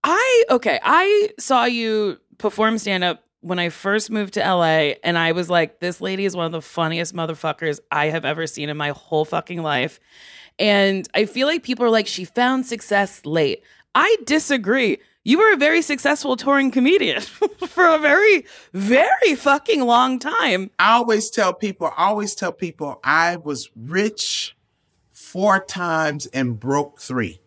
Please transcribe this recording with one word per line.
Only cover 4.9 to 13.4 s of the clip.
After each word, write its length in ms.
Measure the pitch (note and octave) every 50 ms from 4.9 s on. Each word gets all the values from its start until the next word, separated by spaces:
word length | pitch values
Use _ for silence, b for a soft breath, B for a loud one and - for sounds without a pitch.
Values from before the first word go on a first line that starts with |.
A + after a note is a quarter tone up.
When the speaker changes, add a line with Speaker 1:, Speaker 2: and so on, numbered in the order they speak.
| C3+ - -
Speaker 1:
and 140 | E3+ F3
I 160 | E3+ E3 E3 E3
was 160 | F3 F3+ E3
like, 320 | F3+ E3+ E3 - _ _
"This 200 | - F3+ F3 - -
lady 240 | F#3+ F#3+ F#3+ G3
is 100 | G3 E3+
one 80 | F3+ E3+
of 80 | E3 E3+
the 80 | E3
funniest 540 | D3+ - - - E3 D#3+ E3 E3 E3+ E3 -
motherfuckers 680 | F3 E3 D#3+ D#3+ D3+ - D#3+ D3+ _ E3 D#3+ D3 C#3 _ _
I 160 | - D3 D3
have 200 | D#3 D#3 E3 C#3+
ever 200 | C#3 D3+ D#3+ E3
seen 220 | D3+ - - D3 D3
in 80 | D3+
my 140 | D3+ D3 D3
whole 340 | C#3+ - _ _ E3 D#3 D#3
fucking 380 | D#3 - D#3+ - - F3+ E3+ E3
life." 380 | D#3 D3 C3 B2+ D#3 - - B B B B B B B B B B B _
And 500 | - G#3+ G3+ G3+ G3 G3 G3 F#3+ - - -
I 100 | - A3
feel 220 | G#3 - A#3+ C4
like 160 | D4 D#4+ E4+ -
people 240 | A#3+ B3 A#3 A#3+
are 40 | A#3
like, 160 | A3+ A3 G#3
"She 180 | G#3+ - - F#3
found 400 | E3+ _ - B3 B3 C4 C4 B3+
success 580 | B3+ A#3 A3+ - - G3+ G3+ G3+ F#3 - - -
late." 380 | D3 D#3 E3